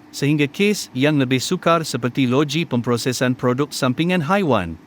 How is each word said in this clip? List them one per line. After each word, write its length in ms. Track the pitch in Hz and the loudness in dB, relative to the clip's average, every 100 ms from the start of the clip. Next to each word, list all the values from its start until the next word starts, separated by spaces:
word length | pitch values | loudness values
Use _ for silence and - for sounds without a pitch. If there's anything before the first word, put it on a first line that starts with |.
| - | -16
sehingga 400 | - 139 151 143 | -4 0 2 0
kes 400 | 170 208 196 - 127 | 0 0 -2 -4 0
yang 240 | 143 151 | 2 2
lebih 240 | 127 131 | 2 0
sukar 400 | - 185 170 165 | 0 -2 2 2
seperti 400 | 160 131 123 143 | 0 -4 -2 0
loji 400 | 123 131 151 151 | 2 2 2 0
pemprosesan 720 | 170 123 117 120 131 123 127 127 | -2 -2 0 -2 -2 0 0 0
produk 320 | 127 123 147 | 0 0 -2
sampingan 560 | - 131 123 170 185 | -2 -2 0 0 0
haiwan. 560 | 143 202 170 110 85 80 | 0 0 2 0 0 -8